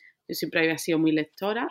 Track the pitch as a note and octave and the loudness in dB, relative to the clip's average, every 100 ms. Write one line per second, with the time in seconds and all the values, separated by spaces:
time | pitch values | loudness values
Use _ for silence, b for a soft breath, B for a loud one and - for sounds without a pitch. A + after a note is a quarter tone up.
0 | b b - E3+ D#3+ F3 D#3+ D#3 - D#3+ | b b -12 -8 -4 0 0 0 0 2
1 | D#3+ D#3 D3+ - G3 A3+ - | 4 2 -2 -4 -4 -4 -6